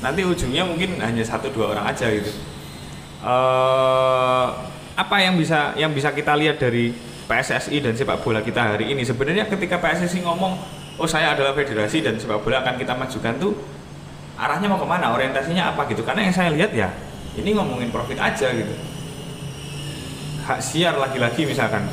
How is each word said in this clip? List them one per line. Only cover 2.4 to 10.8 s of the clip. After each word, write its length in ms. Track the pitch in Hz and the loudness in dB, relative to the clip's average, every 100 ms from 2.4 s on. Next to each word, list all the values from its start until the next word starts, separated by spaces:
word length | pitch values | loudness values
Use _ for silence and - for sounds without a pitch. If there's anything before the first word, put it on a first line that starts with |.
| - - - - - - - - | -10 -12 -14 -14 -14 -14 -14 -8
Eh, 1200 | 107 127 131 127 131 131 131 131 131 127 127 127 123 - - - - - | 0 2 4 4 4 4 4 6 4 4 4 4 2 -2 -10 -12 -10 -4
apa 160 | 190 202 | 2 4
yang 160 | 185 185 | 4 4
bisa, 340 | 147 160 147 - | 4 2 2 2
yang 140 | 156 143 | 0 2
bisa 160 | 147 | 0
kita 240 | 139 147 147 | 0 2 4
lihat 240 | 156 147 | 4 4
dari 320 | 127 120 117 120 - - | 2 4 2 0 -10 -14
P 60 | - 117 | -2 0
S 100 | 135 | 2
S 160 | 123 - | -2 0
I 80 | 147 | 0
dan 160 | 127 113 | 0 0
sepak 240 | 127 95 | 0 0
bola 240 | - 110 | 2 0
kita 320 | 107 117 113 104 | 0 2 2 2
hari 160 | 110 | 0
ini? 100 | 139 | 0
Sebenarnya 460 | 120 123 135 180 214 | 0 0 2 2 0
ketika 320 | 190 214 180 | -2 0 0
P 60 | 170 175 | 2 2
S 160 | 175 | 0
S 20 | 180 | 0
I 20 | |
ngomong, 380 | 175 170 190 185 - - | -2 0 0 -2 -8 -14